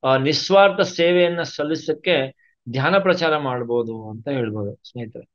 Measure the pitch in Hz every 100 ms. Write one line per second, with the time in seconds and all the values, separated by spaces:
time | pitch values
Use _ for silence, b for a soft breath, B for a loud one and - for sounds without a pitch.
0 | 131 131 135 143 - 196 196 190 185 -
1 | 170 180 175 170 160 - 151 160 - 226
2 | - 165 135 - _ _ - 127 143 190
3 | 190 170 165 151 139 123 117 120 113 113
4 | 110 110 127 139 113 107 101 139 - 123
5 | 113 113 -